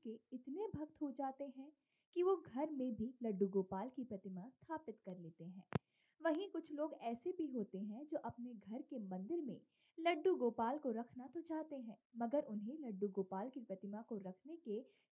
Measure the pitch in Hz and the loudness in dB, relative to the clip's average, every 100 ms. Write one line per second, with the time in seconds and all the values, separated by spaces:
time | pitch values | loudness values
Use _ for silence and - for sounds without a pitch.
0 | 240 226 - 254 254 302 427 294 302 - | -6 -8 -8 -10 -6 -2 -2 -2 -4 -2
1 | 294 254 269 269 277 262 277 - _ _ | -2 0 -2 -2 -6 -8 -14 -16 _ _
2 | _ 339 359 381 - 233 311 285 254 208 | _ 4 6 6 4 0 2 2 0 2
3 | 220 262 233 190 196 196 190 190 240 269 | -2 0 0 6 6 6 2 0 -2 -4
4 | 247 196 196 185 208 - - 320 320 220 | -4 -6 -6 -6 -8 -12 -6 -6 -4 -8
5 | - 185 165 165 170 185 - - - _ | -8 -8 -10 -10 -12 -12 -6 -6 -8 _
6 | _ _ 320 311 392 339 330 294 302 - | _ _ 2 2 0 -4 -6 -2 -2 -2
7 | 233 240 349 359 311 254 202 190 208 214 | -4 -2 -2 -2 -2 0 -2 -2 -4 -6
8 | 302 311 233 240 240 226 190 226 302 262 | -4 -2 -2 -6 -8 -8 -8 -8 -6 -6
9 | 196 185 196 339 285 - - _ _ - | -4 -4 -2 -2 -2 -6 -12 _ _ 2
10 | 330 339 370 311 240 226 226 294 277 220 | 4 4 4 6 4 4 2 2 0 0
11 | 240 247 254 339 330 320 320 277 226 - | -2 -8 -8 -8 -4 -2 -2 -6 -8 -12
12 | _ 233 233 285 294 214 208 311 269 190 | _ 0 4 4 4 0 -2 -4 -4 0
13 | 202 190 190 190 233 277 226 190 202 202 | 2 2 0 0 -2 -4 -6 -6 -4 -6
14 | 233 214 185 190 285 339 254 208 254 - | -4 -4 -4 -8 -10 -12 -4 -4 -4 -16
15 | _ | _